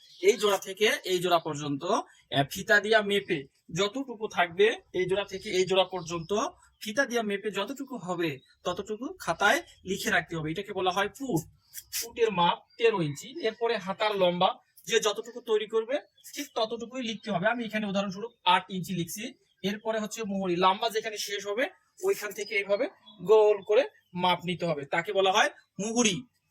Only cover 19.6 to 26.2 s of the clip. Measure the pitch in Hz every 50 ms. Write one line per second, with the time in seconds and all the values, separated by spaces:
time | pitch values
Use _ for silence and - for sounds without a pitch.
19.6 | - 190 208 214 - 226 220 220 214 214 - 226 226 196 196 196 190 185 175 175
20.6 | 185 185 190 214 233 233 202 220 226 226 214 202 - 208 208 196 190 202 202 226
21.6 | 285 370 - _ _ _ _ - 185 381 202 - - 415 196 - 202 403 220 202
22.6 | 202 196 202 202 277 370 - _ _ - - - 175 180 214 220 214 208 208 196
23.6 | - - 208 247 294 427 - _ _ _ - 180 185 180 180 170 170 170 180 -
24.6 | 180 170 156 143 139 - - 170 165 208 196 190 190 190 185 214 262 302 - -
25.6 | _ _ _ - 190 220 226 240 240 214 180 131